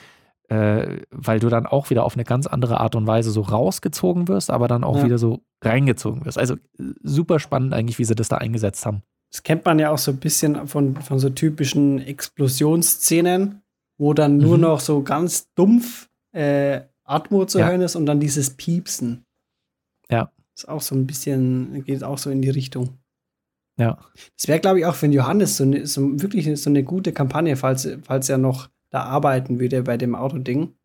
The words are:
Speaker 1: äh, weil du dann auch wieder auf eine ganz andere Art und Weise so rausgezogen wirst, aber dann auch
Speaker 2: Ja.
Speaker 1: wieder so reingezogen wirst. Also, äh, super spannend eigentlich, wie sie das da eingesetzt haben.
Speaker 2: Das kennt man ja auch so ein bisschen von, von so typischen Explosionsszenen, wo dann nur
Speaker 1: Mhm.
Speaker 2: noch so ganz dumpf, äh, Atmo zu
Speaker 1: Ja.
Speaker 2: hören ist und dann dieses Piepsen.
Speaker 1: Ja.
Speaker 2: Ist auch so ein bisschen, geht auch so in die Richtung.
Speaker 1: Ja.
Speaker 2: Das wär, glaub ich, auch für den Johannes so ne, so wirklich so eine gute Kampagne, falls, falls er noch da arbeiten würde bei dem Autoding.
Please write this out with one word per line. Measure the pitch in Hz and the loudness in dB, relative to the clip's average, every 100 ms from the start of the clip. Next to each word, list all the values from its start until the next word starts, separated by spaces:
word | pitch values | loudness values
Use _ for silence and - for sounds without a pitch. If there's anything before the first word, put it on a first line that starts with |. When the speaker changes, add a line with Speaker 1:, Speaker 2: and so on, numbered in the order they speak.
| - _ _ _ - | -20 _ _ _ -4
Speaker 1:
äh, | 110 107 107 92 90 - | 2 2 2 -2 -8 -14
weil | - - 110 | -6 0 2
du | 113 | 2
dann | 117 - | 2 2
auch | 139 - | -2 0
wieder | 120 | 0
auf | - 123 | 0 -2
eine | |
ganz | 117 123 143 | -2 -2 -2
andere | 131 123 - | -2 0 0
Art | 113 117 | 0 0
und | 107 | 2
Weise | 113 113 | 2 2
so | 107 | -2
rausgezogen | 98 107 165 - 180 - 180 175 175 | 0 0 0 -2 -6 -2 0 0 0
wirst, | 190 - | -2 -2
aber | 120 120 | 0 2
dann | 120 | 0
auch | 131 143 | 0 2
Speaker 2:
Ja. | 127 | 2
Speaker 1:
wieder | 120 | 2
so | 117 120 _ _ | 2 -2 _ _
reingezogen | 113 123 139 110 110 120 - | 0 2 2 2 -2 -6 -6
wirst. | - | -4
Also, | 123 - | -2 -4
äh, | - - 135 - | -10 -14 -12 -10
super | 147 143 170 156 | -2 0 2 0
spannend | - 131 131 117 | 0 -2 -2 -2
eigentlich, | 113 113 | -2 -2
wie | 113 | 0
sie | 113 | 0
das | 110 | -2
da | - | -4
eingesetzt | 113 113 104 - 110 | -2 -2 -2 -4 -6
haben. | 101 - _ _ | -6 -10 _ _
Speaker 2:
Das | - | -10
kennt | - 160 | -2 0
man | 180 156 | 2 2
ja | 151 | 2
auch | 147 | 0
so | - | -2
ein | 135 | -4
bisschen | 151 - 156 143 143 | -2 0 0 -2 -4
von, | 147 139 139 | -2 -2 -2
von | - 135 | -4 -2
so | 135 | 0
typischen | 131 160 151 135 - 143 135 | 0 -2 0 -2 2 2 2
Explosionsszenen, | 131 139 - - 135 131 151 165 170 - - 165 175 180 196 202 _ _ _ - | -4 -10 -12 -2 -2 2 2 2 0 -2 0 2 2 2 0 -6 _ _ _ -2
wo | 147 147 | 2 4
dann | 147 143 | 4 6
nur | 151 170 | 6 6
Speaker 1:
Mhm. | |
Speaker 2:
noch | 165 147 | 6 2
so | - 147 | 2 0
ganz | 139 147 175 - - | 0 -2 -2 -4 -4
dumpf, | - 196 240 240 - - _ _ | 2 6 6 2 -8 -20 _ _
äh, | - 143 143 139 135 - _ | -4 0 2 0 -2 -6 _
Atmo | - 151 - 196 190 | -4 -4 0 0 2
zu | 190 | 2
Speaker 1:
Ja. | 170 | 4
Speaker 2:
hören | 180 | 4
ist | 175 175 | 0 0
und | 147 | 2
dann | 147 | 2
dieses | 147 143 131 | 2 0 -2
Piepsen. | - - 175 - - 120 120 _ _ _ _ _ _ _ _ - | -4 -4 -4 -4 -6 -6 -6 _ _ _ _ _ _ _ _ -4
Speaker 1:
Ja. | 117 - _ _ - | -2 -2 _ _ -20
Speaker 2:
Ist | - | -12
auch | - | -10
so | - 135 | -4 -2
ein | 131 | -2
bisschen, | 139 147 135 127 127 127 135 | -4 -4 0 0 0 -4 -8
geht | 135 135 | -6 -6
auch | 131 135 | -6 -8
so | 143 | -4
in | 135 | -2
die | 131 | 0
Richtung. | 139 131 131 123 - _ _ _ _ _ _ _ - | -2 -4 -6 -8 -8 _ _ _ _ _ _ _ -2
Speaker 1:
Ja. | 117 - _ _ - - | -2 -2 _ _ -20 -8
Speaker 2:
Das | - | -2
wär, | 160 | 0
glaub | 190 185 | 2 2
ich, | 165 | 2
auch | 143 | 0
für | 147 | 2
den | |
Johannes | 139 131 202 190 - | 4 2 2 2 2
so | 135 | 2
ne, | 139 147 | 0 -2
so | - 139 143 | -2 -2 -2
wirklich | 196 208 151 147 | -2 -2 -2 -2
so | 151 | 2
eine | 143 | 2
gute | 139 185 180 | 0 -2 -4
Kampagne, | - 135 147 165 135 | -2 -2 0 0 0
falls, | 131 135 - 127 | 0 0 -4 -10
falls | - 135 131 | -4 -2 0
er | 135 | 2
noch | 131 131 - _ _ | 2 0 -8 _ _
da | 131 | -6
arbeiten | 123 143 139 131 131 123 | -2 0 2 0 -2 -2
würde | 123 127 | -2 -2
bei | 123 120 | -2 -2
dem | 123 113 | -2 -4
Autoding. | 135 135 131 131 165 - | -4 -6 -4 -4 -4 -10